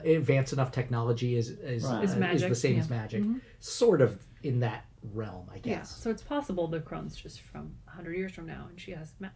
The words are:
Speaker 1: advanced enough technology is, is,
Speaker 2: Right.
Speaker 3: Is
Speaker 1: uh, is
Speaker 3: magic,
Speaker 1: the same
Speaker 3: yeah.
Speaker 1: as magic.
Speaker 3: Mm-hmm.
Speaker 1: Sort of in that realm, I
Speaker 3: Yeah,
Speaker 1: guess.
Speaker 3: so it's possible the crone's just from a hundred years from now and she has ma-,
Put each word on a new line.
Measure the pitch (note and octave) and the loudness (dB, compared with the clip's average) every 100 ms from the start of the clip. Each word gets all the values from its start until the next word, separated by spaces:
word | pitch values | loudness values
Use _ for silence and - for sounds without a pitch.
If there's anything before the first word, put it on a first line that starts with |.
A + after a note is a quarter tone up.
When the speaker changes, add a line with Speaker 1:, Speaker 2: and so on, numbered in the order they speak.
Speaker 1:
advanced | D#3+ D#3+ C3 C3+ C3 | 4 6 6 4 4
enough | C3+ A#2+ | 2 0
technology | B2+ A#2 A#2+ A#2+ A#2 B2 A#2+ | 0 0 2 2 2 2 2
is, | A2+ | 0
is, | - C#3 A#2 | -4 -6 -4
Speaker 2:
Right. | - A2 | -2 2
Speaker 3:
Is | G3 | 2
Speaker 1:
uh, | |
is | F#3+ | 2
Speaker 3:
magic, | F3+ F3+ - | 4 4 2
Speaker 1:
the | A#2+ | 2
same | C#3 A#2+ | 2 2
Speaker 3:
yeah. | |
Speaker 1:
as | - | 2
magic. | A#2 G#2+ A2+ | -2 -2 -2
Speaker 3:
Mm-hmm. | G#3 B3+ - - | 0 -2 -6 -16
Speaker 1:
Sort | - - A#3+ D#3+ | -6 2 6 8
of | B2 - - - | 6 4 -14 -8
in | D3 A#2+ | -2 0
that | A#2 A#2+ - - A2 | 0 -2 -12 -16 -10
realm, | G#2+ G#2+ F#2 - | -8 -8 -10 -14
I | - | -8
Speaker 3:
Yeah, | - E3 | -4 -4
Speaker 1:
guess. | - - | -6 -8
Speaker 3:
so | A#3 | -4
it's | G#3+ | -4
possible | - C#4+ C#4 F3 E3 | -4 -4 -2 -2 -2
the | E3 | -2
crone's | D#3+ D#3+ D3+ - | -6 -10 -10 -12
just | D#3 - | -14 -16
from | - D3 D#3 - - | -16 -14 -14 -16 -18
a | |
hundred | F3+ E3+ F3+ | -14 -8 -6
years | F#3+ | -6
from | F3 E3 | -8 -12
now | C3+ C3+ | -12 -12
and | F3+ | -14
she | - | -12
has | E3 D#3+ - | -12 -12 -12
ma-, | F#3+ | -14